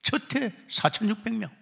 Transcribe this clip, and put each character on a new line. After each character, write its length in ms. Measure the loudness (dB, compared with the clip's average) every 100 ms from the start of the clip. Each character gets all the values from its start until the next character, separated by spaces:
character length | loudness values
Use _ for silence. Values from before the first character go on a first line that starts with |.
첫 320 | 0 -2 0 -2
해 160 | -2 -6 -8
사천육백 640 | 2 2 4 0 0 -2
명. 160 | -4 -6 -10